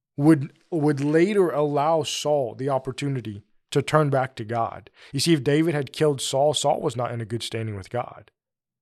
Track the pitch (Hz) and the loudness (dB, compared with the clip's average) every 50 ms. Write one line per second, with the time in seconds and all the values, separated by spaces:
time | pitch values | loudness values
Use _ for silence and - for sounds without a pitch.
0 | _ _ - - 143 160 160 143 139 170 - _ _ - 180 160 143 151 147 135 | _ _ -4 2 6 6 6 6 4 -6 -10 _ _ -6 -4 0 2 2 0 0
1 | 143 147 151 165 175 202 214 202 180 160 123 147 151 147 143 143 143 160 165 160 | 0 2 4 4 4 4 4 2 2 2 2 0 0 0 0 0 2 2 2 0
2 | 135 - - - - 147 151 143 131 110 110 113 135 143 135 131 - 135 123 - | 0 -2 -6 -4 0 0 0 0 0 -2 -6 -6 -4 -2 -2 -2 -2 -4 -8 -6
3 | 143 143 135 127 107 110 104 101 - _ _ _ _ - - 143 135 - - 156 | -4 -4 -4 -4 -6 -8 -12 -12 -16 _ _ _ _ -2 -2 -2 0 2 2 2
4 | 151 143 139 131 131 131 - - 110 104 117 117 113 98 92 92 101 - _ _ | 4 4 2 0 -2 -2 -6 -12 -8 -6 -2 -2 -2 -2 -4 -10 -18 -20 _ _
5 | - - - 139 - 170 165 143 120 147 143 156 160 170 147 147 139 120 - - | -20 -8 -4 -2 2 4 2 4 4 2 2 2 2 2 0 -2 -6 -6 -2 0
6 | 156 151 143 - - - - 131 143 151 135 - - 143 - - - 151 113 120 | 2 2 2 0 -4 -2 0 2 2 2 2 2 0 0 0 0 -2 -4 -4 -2
7 | 120 113 120 117 113 98 120 110 - - - 113 113 110 104 98 92 - - 120 | -6 -4 -4 -6 -8 -6 -6 -6 -6 -6 -6 -6 -6 -6 -8 -10 -12 -6 -6 -6
8 | - - - - - _ _ _ _ _ _ _ _ _ _ _ | -6 -6 -12 -20 -20 _ _ _ _ _ _ _ _ _ _ _